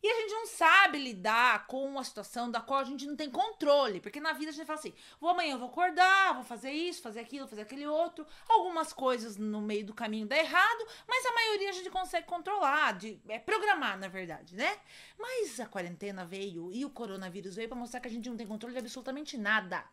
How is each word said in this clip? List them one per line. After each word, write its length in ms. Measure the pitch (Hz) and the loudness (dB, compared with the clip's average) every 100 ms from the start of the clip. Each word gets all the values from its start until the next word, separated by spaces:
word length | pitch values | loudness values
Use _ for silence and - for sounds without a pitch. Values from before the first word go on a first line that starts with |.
E 80 | 403 | 2
a 120 | 466 | 0
gente 100 | 440 | -2
não 140 | 440 453 | -6 -8
sabe 540 | - - 370 392 294 | 2 8 8 8 4
lidar 640 | 262 202 196 226 247 208 - | -6 -4 2 4 6 4 0
com 180 | 262 | -6
uma 200 | 277 277 | -4 -6
situação 460 | 254 - 202 233 240 | -8 -10 -10 -6 -4
da 120 | 226 | -4
qual 180 | 226 269 | 0 -2
a 40 | |
gente 220 | 254 277 285 | -2 -6 -8
não 100 | 294 | -6
tem 140 | 302 | -6
controle. 720 | 262 427 427 294 285 262 180 | -2 -2 0 6 6 6 0
Porque 220 | 208 294 | -8 -4
na 100 | 320 | -4
vida 200 | 269 311 | -2 -6
a 20 | |
gente 120 | 302 320 | -8 -8
fala 140 | 302 | -6
assim, 140 | 185 - - - | -8 -14 -20 -4
"Vou, 120 | 320 | 0
amanhã 240 | 359 330 262 | 2 2 -2
eu 40 | |
vou 80 | 247 | -6
acordar, 680 | 320 359 311 370 392 381 262 | 0 2 6 8 8 6 2
vou 80 | |
fazer 280 | 247 233 262 | -4 -8 -6
isso, 300 | 294 349 330 | -2 -4 -6
fazer 180 | 233 214 | -10 -10
aquilo, 280 | 226 277 254 | -10 -10 -10
fazer 160 | 214 | -10
aquele 220 | 214 269 294 | -10 -8 -2
outro." 400 | 302 339 339 302 - - | 0 0 -4 -16 -16 4
Algumas 460 | 440 359 330 311 | 4 4 -2 -2
coisas 420 | - 262 240 226 202 | 0 0 2 -4 -6
no 240 | 214 214 | -4 -4
meio 240 | 208 208 208 | -2 -2 -4
do 80 | 214 | -6
caminho 320 | 226 214 214 | -4 -4 0
dá 100 | 285 | 2
errado, 500 | 311 330 415 466 440 - - | 4 6 6 4 -4 -12 0
mas 180 | 508 508 | 2 4
a 80 | |
maioria 380 | 466 453 415 392 | 2 2 2 0
a 20 | |
gente 160 | 370 370 | -4 -4
consegue 380 | 370 359 349 330 | -4 -2 -4 -4
controlar, 680 | 349 339 415 294 294 277 | -6 -2 2 4 4 2
de, 260 | 196 214 196 - | 0 -8 -12 -10
é, 120 | 220 | -8
programar, 580 | - 427 415 370 247 190 | 0 2 4 2 2 -2
na 100 | 190 | -8
verdade, 480 | 185 180 151 160 180 | -8 -8 -10 -12 -2
né? 240 | 311 415 - - - - | -2 -2 -10 -20 -20 -12
Mas 420 | 466 508 381 240 | -6 -2 -4 -4
a 60 | 226 | -8
quarentena 580 | 196 175 175 202 190 | -6 -8 -8 -8 -8
veio 480 | 175 190 196 170 170 | -8 -6 -6 -6 -8
e 140 | 208 277 | -6 -6
o 60 | |
coronavírus 640 | - 226 190 185 180 190 185 | -6 -8 -8 -8 -10 -10 -8
veio 120 | 226 | -6
pra 100 | 247 | -6
mostrar 220 | 240 247 | -8 -8
que 80 | 240 | -8
a 40 | |
gente 180 | 226 233 | -8 -6
não 80 | 233 | -8
tem 100 | 214 | -8
controle 280 | 214 240 247 | -8 -6 -8
de 40 | |
absolutamente 560 | 220 262 254 269 302 269 | -8 -8 -8 -8 -8 -4
nada. 480 | 202 220 185 175 - | 2 2 2 -6 -6